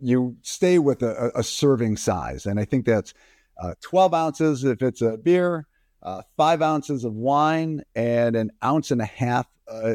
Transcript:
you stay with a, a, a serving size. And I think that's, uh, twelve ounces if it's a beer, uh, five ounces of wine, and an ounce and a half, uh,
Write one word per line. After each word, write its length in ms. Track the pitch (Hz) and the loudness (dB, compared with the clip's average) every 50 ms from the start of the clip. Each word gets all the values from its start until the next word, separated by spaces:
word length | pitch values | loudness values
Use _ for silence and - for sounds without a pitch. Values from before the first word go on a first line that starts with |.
you 340 | 135 123 123 127 127 123 120 - | -2 0 0 0 0 -2 -6 -10
stay 360 | - - - - 185 180 180 170 | -14 -12 -4 0 2 4 4 4
with 240 | 147 143 127 - | 4 2 2 0
a, 280 | 123 113 107 - 120 120 - | 0 -4 -2 -2 -4 -4 -2
a, 60 | 123 | -4
a 20 | |
serving 540 | 110 - - - 147 143 135 113 120 110 104 | -4 -4 -2 2 4 4 4 4 2 0 -2
size. 480 | - - 117 95 82 71 60 67 - - | -2 -2 -2 -2 -2 -4 -8 -10 -8 -6
And 160 | 101 101 107 | -4 -2 -2
I 60 | 101 | -2
think 180 | - 143 131 - | -2 -2 0 2
that's, 300 | 120 110 104 90 - - _ _ _ _ _ _ _ _ - | 2 2 0 0 -4 -12 _ _ _ _ _ _ _ _ -12
uh, 140 | 90 87 82 - | -10 -10 -10 -12
twelve 320 | - - - 185 190 180 | -8 0 2 4 4 4
ounces 500 | 170 165 160 156 - - 160 156 147 123 | 4 2 0 0 0 0 0 0 2 2
if 200 | 131 135 117 - | 0 -2 0 0
it's 180 | 131 123 123 - | 0 -2 0 0
a 160 | 117 113 110 | -2 -2 -2
beer, 500 | 107 - 170 180 180 180 175 175 160 151 _ _ _ _ _ _ - | 0 2 2 4 4 2 0 -2 -4 -8 _ _ _ _ _ _ -14
uh, 180 | - 87 95 92 - _ _ | -12 -12 -10 -12 -14 _ _
five 240 | - 151 160 170 156 | 0 2 2 2 2
ounces 460 | 156 156 156 151 - - 143 127 120 | 2 0 0 -2 -2 -4 -4 -4 -4
of 80 | 117 107 | -6 -6
wine, 680 | 107 120 135 143 147 151 156 160 160 160 160 156 143 - _ - | -4 -2 0 2 2 2 2 0 0 -2 -4 -6 -8 -10 _ -4
and 420 | 113 117 117 117 117 120 117 113 | -2 0 0 2 2 2 2 0
an 140 | 113 110 110 - - | 0 -2 -4 -6 -4
ounce 280 | - 123 147 160 - - | -2 0 0 0 0 -2
and 100 | 139 120 | -2 -2
a 60 | 110 | -4
half, 420 | 104 - - 131 120 120 127 123 _ _ _ _ | -4 -4 -4 -2 -2 0 -2 -4 _ _ _ _
uh, 280 | - 110 113 110 113 | -14 -10 -4 -2 -2